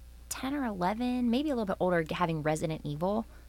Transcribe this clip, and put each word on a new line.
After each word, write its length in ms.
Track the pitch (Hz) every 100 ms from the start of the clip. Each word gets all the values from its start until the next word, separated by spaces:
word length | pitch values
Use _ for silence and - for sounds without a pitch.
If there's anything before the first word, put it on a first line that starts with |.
| - - -
ten 240 | - 262
or 100 | 294
eleven, 680 | 254 196 175 214 247 247 240
maybe 200 | 240 311
a 40 |
little 120 | 247 196
bit 120 | -
older, 200 | 180 170
g-, 120 | 160 165
having 280 | 175 160
Resident 380 | 151 156 165 156 151
Evil, 400 | 147 185 214 - -